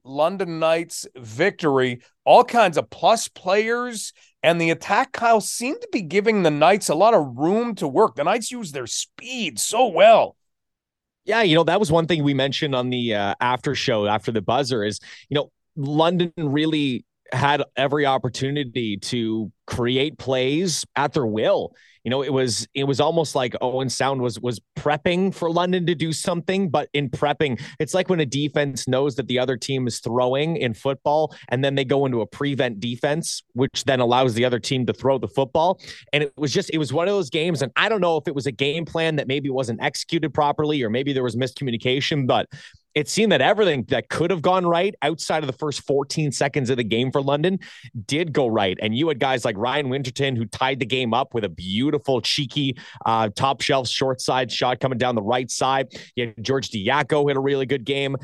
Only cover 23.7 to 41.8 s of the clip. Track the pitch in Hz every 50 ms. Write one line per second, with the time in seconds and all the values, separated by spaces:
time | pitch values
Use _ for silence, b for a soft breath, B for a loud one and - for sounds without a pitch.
23.7 | 123 131 135 127 - - 131 131 139 135 123 123 104 107 113 123 120 95 - _
24.7 | _ - - 147 147 151 - 185 175 175 190 196 - - 175 165 170 170 180 180
25.7 | 185 185 175 160 175 139 156 165 156 - - 196 175 170 147 - 185 190 196 175
26.7 | 127 151 139 - - 147 143 127 - - - 143 147 - 160 143 131 B B B
27.7 | B B 156 135 - 185 180 - 185 170 156 123 110 139 147 147 - 156 147 143
28.7 | 131 123 - - 127 127 139 147 127 - 123 104 123 123 127 127 135 - - -
29.7 | 135 131 127 120 110 - - 117 113 123 123 123 131 139 151 160 165 147 - 123
30.7 | 107 - - 139 139 - _ 147 147 156 156 147 B B B B 120 127 135 139
31.7 | 139 139 139 123 139 139 143 135 123 117 107 101 - - 143 143 143 117 135 123
32.7 | 113 98 92 120 120 120 - 143 147 165 165 - - - - _ _ 123 135 135
33.7 | - - - 139 139 127 123 117 120 123 135 131 110 113 120 123 120 113 - -
34.7 | 139 131 123 104 107 - - 131 135 127 110 104 - - 135 120 - 165 160 180
35.7 | 196 B B B B B B B - 147 151 143 - - 147 143 120 190 190 -
36.7 | - 160 151 120 127 160 170 190 202 202 180 127 - 160 156 175 170 127 139 123
37.7 | - 147 175 208 226 208 180 175 165 156 143 180 143 139 120 143 117 - 135 143
38.7 | 147 170 170 - - 170 160 160 156 151 - 120 135 147 139 143 127 131 135 117
39.7 | 117 107 123 147 - - - - - 165 151 151 120 - 147 143 143 - 151 147
40.7 | 156 147 123 107 110 123 143 139 139 131 127 123 104 120 135 123 - - 143 131
41.7 | 117 110